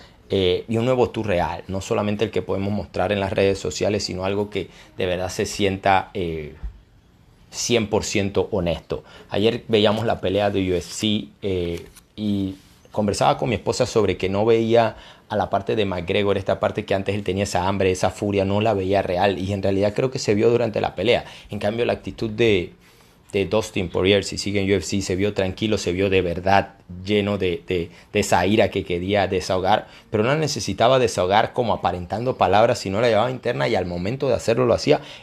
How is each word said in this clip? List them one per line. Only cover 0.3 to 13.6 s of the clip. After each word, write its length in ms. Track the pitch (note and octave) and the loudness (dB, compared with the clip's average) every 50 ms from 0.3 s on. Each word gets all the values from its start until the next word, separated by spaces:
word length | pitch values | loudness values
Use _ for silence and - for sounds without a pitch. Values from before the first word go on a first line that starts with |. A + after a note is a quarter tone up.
Eh, 340 | G2 G2 F#2 F2+ F2+ F2+ - | 0 2 4 2 2 0 -2
y 120 | - A2+ A2+ | -2 -2 0
un 80 | A#2 | 2
nuevo 240 | B2+ C3 B2 A#2 - | 2 4 4 2 2
tú 120 | - A#2 G#2 | 2 -2 -2
real, 400 | G#2+ F#2 F2 E2+ D#2 F2 F2 - - | 0 0 0 0 -2 -4 -8 -8 -8
no 140 | F#2 F#2+ - | -8 -8 -4
solamente 420 | - A2+ G#2+ G#2 G#2 G#2 G#2 A2+ | -2 -2 0 0 0 0 -2 -2
el 60 | G#2 | -2
que 100 | - A2 | -2 -4
podemos 320 | F#2 - F#2+ G2 G2 G2+ G#2 | -4 -2 -4 -2 -2 -2 -4
mostrar 400 | G2+ F#2+ - - F#2+ F2+ F#2 G#2 | -4 -6 -6 -4 -2 -2 0 0
en 80 | G2 | -2
las 100 | G2 F#2+ | -2 -2
redes 280 | G#2+ G#2+ G2 G2 G2 F#2+ | 0 2 2 2 2 0
sociales, 440 | - F#2 F#2 - - G2 G#2 G2+ - | -4 -6 -4 -2 -2 0 0 -2 -4
sino 200 | - F#2+ F2+ F#2 | -4 -6 -4 -4
algo 240 | F#2+ G2+ G2+ G#2 G2+ | -2 -2 -2 -4 -4
que 220 | - G2 E2+ - - - - - - | -4 -6 -6 -8 -12 -20 -20 -14 -8
de 80 | - G2 | -4 -2
verdad 240 | F2+ F2+ F2+ F2+ F#2 | -2 -2 -2 -4 -4
se 160 | - - G#2 | -4 -4 -4
sienta, 640 | G2 - - G2+ F#2+ F#2+ G2 - G2 F#2+ F#2 - - - | -4 -2 0 0 0 0 0 2 2 2 2 2 -2 -6
eh, 400 | G#2 F2+ E2 D#2+ D#2+ D2+ D2 D2 D#2+ - - - - - _ _ _ _ _ _ _ _ _ _ _ - _ | -6 -4 -4 -4 -6 -8 -10 -12 -12 -12 -12 -12 -16 -20 _ _ _ _ _ _ _ _ _ _ _ -20 _
cien 380 | - - - - A#2 A2+ A2 G#2 | -10 -6 -2 0 2 2 2 0
por 140 | A2 G#2 F#2 | 0 -2 -2
ciento 460 | - - G#2+ G2 G2 G2 F#2+ F#2 - | -2 -2 -2 -2 0 0 -2 -2 0
honesto. 540 | - G2 F2 E2+ D#2+ C#2+ - - - - - - - - - - | -2 -2 0 0 -2 -4 -6 -8 -8 -8 -8 -14 -20 -20 -12 -6
Ayer 360 | - G2 G#2 A2+ A#2 A#2+ - - | -2 0 2 2 0 0 -2 0
veíamos 380 | A#2 G#2+ G#2 G#2+ G#2 A2 A2+ | 2 4 4 4 4 2 0
la 160 | A2+ F#2 E2+ - | -2 -2 -2 -2
pelea 260 | F#2 F#2+ G2+ G#2 G#2 | 0 0 2 2 2
de 240 | G2 G2 F#2+ F#2 F2+ | 2 0 0 0 0
U 20 | |
F 140 | E2+ E2+ - | -2 -4 -6
C, 360 | - - - G#2+ G#2 G#2+ - - - _ - | -6 -4 -2 0 0 -2 -4 -8 -12 _ -4
eh, 420 | G2+ F#2+ F2+ F2 E2+ E2+ E2+ - - - - _ _ _ | -4 -2 -2 -2 -4 -6 -8 -10 -16 -20 -20 _ _ _
y 380 | - G#2+ G#2 G2+ G2 G2 F#2+ F#2+ - - - - _ - - | -6 -4 -2 -2 -2 -2 -4 -6 -10 -16 -20 -20 _ -20 -8
conversaba 460 | - - G#2 G#2 G2 - C3 C#3+ C#3+ | -4 -2 0 0 0 2 2 2 2
con 140 | - - C3+ | 0 0 -2
mi 60 | A2 | -2
esposa 280 | G2 | -2